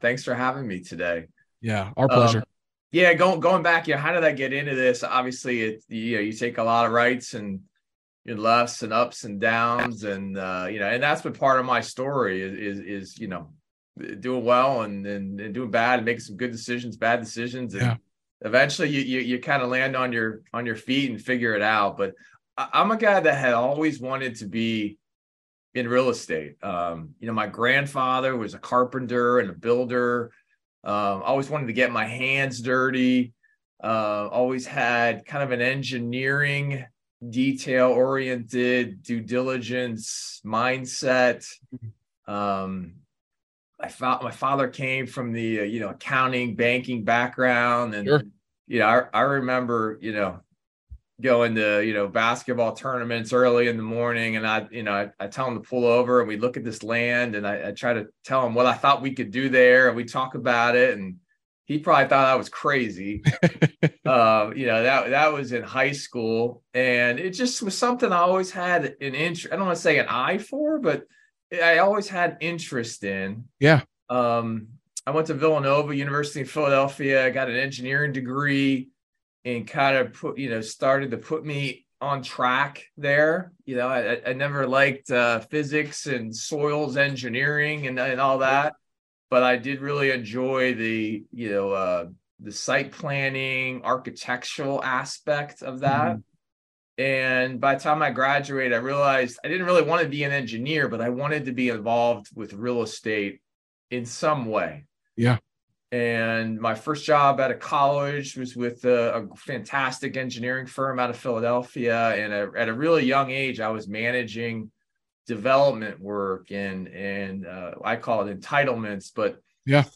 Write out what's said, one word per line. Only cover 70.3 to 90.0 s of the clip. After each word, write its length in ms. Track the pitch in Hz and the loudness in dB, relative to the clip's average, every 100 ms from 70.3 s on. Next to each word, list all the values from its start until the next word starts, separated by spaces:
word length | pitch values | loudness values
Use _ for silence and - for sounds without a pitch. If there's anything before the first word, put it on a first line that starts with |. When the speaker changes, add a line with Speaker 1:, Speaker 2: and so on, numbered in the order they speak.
| 190 | -2
Speaker 1:
for, 400 | 208 277 302 311 | -4 -4 -2 0
but 280 | 208 131 - _ _ _ _ | 0 -2 -6 _ _ _ _
I 280 | 175 170 165 | 0 4 6
always 280 | 196 208 196 | 4 2 -2
had 300 | 190 175 156 | -2 -2 -2
interest 640 | 160 170 165 131 113 - | -6 -6 -6 -6 -6 -6
in. 420 | 101 98 98 110 120 _ | -6 -4 -4 -8 -14 _
Speaker 2:
Yeah. 220 | 143 151 - _ - | 6 6 4 _ -4
Speaker 1:
Um, 600 | 123 120 117 117 113 107 127 _ - - | 0 2 2 0 -6 -8 -18 _ -10 -2
I 40 | |
went 140 | 151 160 | -2 -2
to 60 | |
Villanova, 640 | 139 156 156 135 143 147 139 | 0 2 2 4 2 2 -2
University 460 | 143 143 147 156 | -2 -2 -2 -6
of 100 | 131 | -6
Philadelphia. 720 | 151 147 135 139 139 139 135 131 | -2 2 4 2 0 2 4 4
I 60 | |
got 180 | 131 131 | 2 -2
an 60 | 120 | -2
engineering 560 | 135 123 127 143 147 | -2 -4 -4 0 0
degree 800 | 127 123 131 143 139 139 131 131 _ _ _ _ _ | -2 -4 -2 0 2 2 0 -2 _ _ _ _ _
and 220 | 123 120 107 | -8 -6 -4
kind 320 | 151 139 135 | 0 2 2
of 160 | 123 | 0
put, 240 | - 151 123 | -4 -8 -6
you 140 | 135 | -4
know, 100 | 113 | -4
started 480 | 110 - 135 139 135 | -6 -2 2 2 0
to 60 | 113 | -6
put 260 | - 156 | -6 -6
me 440 | 156 143 139 123 _ _ | -4 -4 -4 -6 _ _
on 220 | 139 139 | -4 -4
track 640 | 123 - 123 127 139 139 - - | -6 -2 0 2 0 -4 -20 -6
there. 560 | 143 143 151 175 180 - - | 2 4 4 2 -4 -14 -6
You 120 | 123 | -2
know, 100 | 123 | 0
I, 240 | 127 107 | 0 0
I, 100 | 120 - | -2 -4
I 60 | |
never 340 | 131 143 143 131 | -2 -2 0 0
liked, 420 | 131 139 139 - | 4 4 2 -2
uh, 300 | 123 120 117 | 2 2 2
physics 640 | 110 151 147 151 147 - 151 | -2 -4 -2 -2 -2 -6 -6
and 300 | 127 110 113 | -6 -6 -10
soils 600 | - 151 147 147 147 131 | -8 -2 0 0 -2 0
engineering 920 | 139 131 123 120 143 147 147 151 131 | 0 -2 -4 -2 0 0 0 -2 -4
and, 100 | 127 | -2
and 240 | 131 127 | -2 0
all 160 | 135 135 | 2 2
that, 380 | 131 135 147 - _ _ _ _ _ | 2 2 2 -4 _ _ _ _ _
but 100 | 123 | 4
I 160 | 127 123 | 4 4
did 240 | 127 139 | 0 -6
really 300 | 139 147 | -4 0